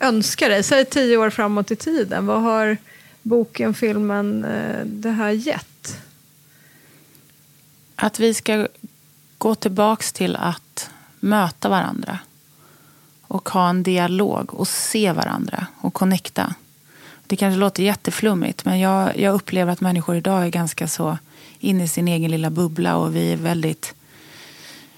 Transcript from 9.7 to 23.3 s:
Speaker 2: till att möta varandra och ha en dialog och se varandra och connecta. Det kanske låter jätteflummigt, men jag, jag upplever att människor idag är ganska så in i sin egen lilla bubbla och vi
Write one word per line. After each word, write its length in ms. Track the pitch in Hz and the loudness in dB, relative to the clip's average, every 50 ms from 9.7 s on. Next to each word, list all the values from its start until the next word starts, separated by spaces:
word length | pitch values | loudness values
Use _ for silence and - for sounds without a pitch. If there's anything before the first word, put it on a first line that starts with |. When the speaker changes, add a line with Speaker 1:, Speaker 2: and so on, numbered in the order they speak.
| 190 202 208 214 220 - - - - | 0 2 2 2 2 0 -2 -6 -4
Speaker 2:
till 240 | - 185 180 - | -2 -2 -2 -2
att 540 | - - 175 165 - - _ - - - - - - - - - - | -2 -2 -4 -4 -4 -8 _ -14 -14 -14 -14 -16 -20 -20 -20 -12 -4
möta 480 | - 196 214 214 190 165 - - - - | 0 2 2 4 2 0 -2 -2 -2 0
varandra 500 | 196 185 - - - - - - - 185 - - _ _ _ _ _ _ - - - - - - - _ _ _ _ _ _ | 2 2 0 -2 -4 -6 -6 -6 -8 -8 -10 -14 _ _ _ _ _ _ -20 -20 -20 -20 -20 -20 -20 _ _ _ _ _ _
och 260 | - - 190 - - | -6 -6 -6 -4 -2
ha 200 | - 190 180 175 | 2 2 4 4
en 140 | 175 185 175 | 4 2 2
dialog 720 | 185 185 180 175 175 180 190 208 - - - - - - | 2 2 2 2 2 2 2 0 0 0 -2 -4 -6 -4
och 140 | - 190 - | -4 -4 -2
se 440 | - - - - - 220 214 190 160 | -2 -4 -4 -2 0 2 2 2 2
varandra 540 | - - - - - - - - - 185 - - - | 0 0 -2 -2 -4 -4 -4 -6 -6 -8 -10 -10 -6
och 140 | - 190 - | -6 -4 -2
connecta. 600 | - 196 185 190 175 - - - - - - 175 - - - _ _ _ - - - - - - - - | 0 2 2 2 2 -2 -4 -4 -2 -2 -2 -4 -8 -14 -20 _ _ _ -20 -20 -20 -20 -20 -20 -14 -8
Det 100 | - 202 | -6 -2
kanske 220 | 190 202 196 190 185 | 0 2 2 2 4
låter 240 | 202 196 190 - 185 | 2 2 2 2 0
jätteflummigt, 800 | 202 202 - - - 180 - - 220 202 175 - - - - - | 0 0 0 -2 -4 -4 0 0 2 2 2 0 -2 -4 -2 -2
men 160 | 190 185 185 | 0 2 2
jag, 380 | 190 190 190 190 190 - - - | 2 2 2 2 2 0 0 0
jag 160 | 196 196 196 | 2 2 2
upplever 380 | 202 - - 190 185 180 175 175 | 0 -2 -2 -2 0 0 0 0
att 80 | - | 0
människor 360 | 185 185 180 170 160 - 175 | 0 0 0 0 0 0 -2
idag 280 | 170 165 185 190 190 175 | -2 0 0 0 0 0
är 40 | 170 | 0
ganska 400 | 170 175 170 160 - - 170 165 | 0 -2 -2 -4 -4 -6 -6 -6
så 300 | - - 165 156 160 160 - - - - - - - - | -4 -4 -2 -2 -4 -6 -8 -14 -20 -20 -20 -20 -14 -6
in 200 | - - 190 185 | -2 0 0 0
i 80 | 175 160 | 0 0
sin 200 | - 175 170 175 | -2 0 0 0
egen 220 | 175 165 165 160 | 0 0 0 0
lilla 200 | 160 160 160 160 | 0 0 -2 -2
bubbla 460 | 160 170 180 165 160 165 175 175 170 | 0 0 0 0 0 0 0 2 2
och 200 | 165 165 160 156 | 2 2 0 0
vi 160 | 170 170 170 | 0 0 0